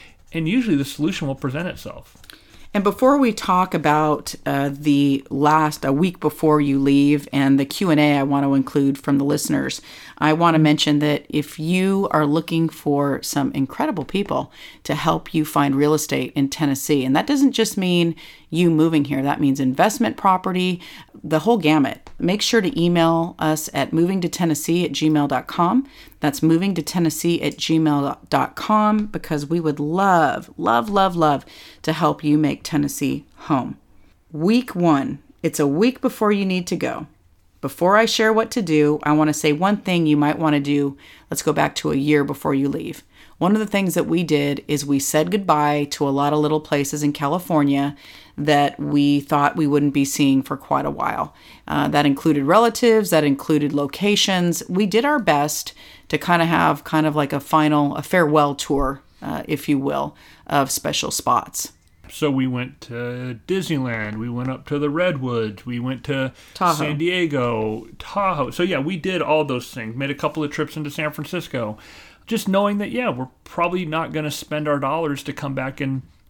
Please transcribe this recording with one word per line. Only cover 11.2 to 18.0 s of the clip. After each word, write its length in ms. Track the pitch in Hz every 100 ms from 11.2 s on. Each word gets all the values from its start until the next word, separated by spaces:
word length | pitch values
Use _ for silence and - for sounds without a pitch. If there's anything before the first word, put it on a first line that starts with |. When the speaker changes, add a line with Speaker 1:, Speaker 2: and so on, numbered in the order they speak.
| -
Speaker 2:
if 280 | 151 147 -
you 520 | 156 185 190 196 196
are 140 | 156 147
looking 420 | 156 165 165 160
for 560 | - 151 143 143 139
some 280 | - 147 135
incredible 500 | 143 135 - 311 185
people 480 | 131 190 202 139 135 - - -
to 120 | - 151
help 380 | 165 160 -
you 120 | 160 151
find 300 | 151 143 135
real 180 | 147
estate 400 | 151 - 135 127 143
in 140 | 139
Tennessee, 560 | - 147 135 - 143 131
and 100 | 147
that 100 | -
doesn't 280 | 277 269
just 240 | - 214 -
mean 380 | 185 175